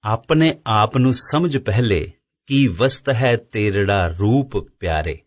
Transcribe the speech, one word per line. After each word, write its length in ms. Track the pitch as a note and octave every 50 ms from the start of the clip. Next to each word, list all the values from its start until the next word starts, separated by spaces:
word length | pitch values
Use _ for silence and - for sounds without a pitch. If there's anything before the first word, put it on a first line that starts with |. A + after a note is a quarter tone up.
| -
"ਆਪਣੇ 560 | G#2 A2 A2+ - - D#3+ D#3 D#3+ D#3+ D#3+ - _
ਆਪ 300 | A2+ A2 G#2+ G#2+ A2 -
ਨੂੰ 160 | C3 B2+ C3 B2
ਸਮਝ 440 | - - - - D3+ F3 F3 C#3
ਪਹਿਲੇ 540 | C3 - - G2 A#2 B2+ A2 G2 D#2+ D2 F2+ - _ _ _ _ _ _
ਕੀ 220 | - C3+ C#3 C#3
ਵਸਤ 420 | A#2 F2 E2 A#2+ C3 - - _ C#3+
ਹੈ 280 | C3 A2+ C3+ B2 A#2+
ਤੇਰੜਾ 720 | A2 - _ - A2 G#2 G#2 F#2+ G2+ G2+ G2 G2+ G2 F2+
ਰੂਪ 500 | E2+ E2 F2 G2+ G#2+ B2 C#3 C3+ C#3 -
ਪਿਆਰੇ।" 640 | G2 - - _ _ - E2+ D#2+ D#2 D#2+ E2 C#2 C#2 _